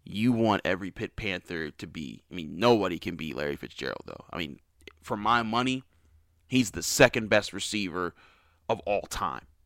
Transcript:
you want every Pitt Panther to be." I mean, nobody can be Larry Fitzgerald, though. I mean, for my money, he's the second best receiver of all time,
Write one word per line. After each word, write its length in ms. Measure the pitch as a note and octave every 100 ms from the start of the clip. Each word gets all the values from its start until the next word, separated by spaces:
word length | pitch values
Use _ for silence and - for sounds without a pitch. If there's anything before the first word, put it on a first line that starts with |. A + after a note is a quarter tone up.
you 300 | - F#2+ A#2
want 300 | A#2 A2+ G2
every 260 | D#2 F#2 F#2+
Pitt 240 | - A2
Panther 560 | - G#2 F2+ - E2+ D#2
to 160 | - F2+
be." 380 | D#2+ C#2 A1 -
I 20 |
mean, 240 | F2 D#2 D#2+
nobody 400 | A#2 A#2 F#2+ E2+
can 160 | G2+
be 180 | E2+ D#2
Larry 220 | C2 D2
Fitzgerald, 480 | C#2 B1 - C2 - -
though. 180 | - -
I 60 | -
mean, 200 | D#2 - _ _ - -
for 160 | - A2
my 280 | G#2 A#2
money, 400 | A2 A#2 B2+ C3 - _ _ _ _ _ -
he's 240 | B2+ G#2
the 100 | E2
second 460 | - - B2+ B2 G#2+
best 240 | G#2+ -
receiver 640 | G2 - G#2+ F#2+ E2 F2 - - _ _ _ -
of 120 | A2+
all 220 | - G2+
time, 440 | - - F#2 B1 - _